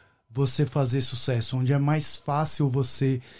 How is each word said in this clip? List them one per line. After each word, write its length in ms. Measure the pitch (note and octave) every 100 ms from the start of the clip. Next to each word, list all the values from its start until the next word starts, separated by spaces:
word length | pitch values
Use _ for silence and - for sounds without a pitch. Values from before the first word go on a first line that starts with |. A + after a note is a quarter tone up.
| _ _ _
você 360 | A2+ C#3 - D3
fazer 360 | D3+ B2+ C3+
sucesso, 560 | B2 A#2+ - A#2 A2+ C3
onde 160 | B2+
é 40 | C#3+
mais 380 | C#3+ D#3 D3+ -
fácil 540 | - C#3+ D#3 - C#3+
você 520 | C3+ B2+ - C3+ C3 -